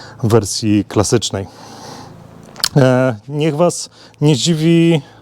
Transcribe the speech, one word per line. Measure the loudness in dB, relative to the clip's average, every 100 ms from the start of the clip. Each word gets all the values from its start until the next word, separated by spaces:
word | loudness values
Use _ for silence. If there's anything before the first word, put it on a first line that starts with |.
| -20 -8
w | 0
wersji | 2 0 -4 0 0 0
klasycznej. | -2 0 0 -2 -6 -8 -14 -20 -20 -20 -20 -20 -20 -20 -20 -20 -12 -4 2
E, | 2 2 0 -4 -8
niech | -4 -2 0
was | 0 -2 -10 -18 -20 _
nie | 0 2
dziwi | 0 0 2 4 4 2 -2 -16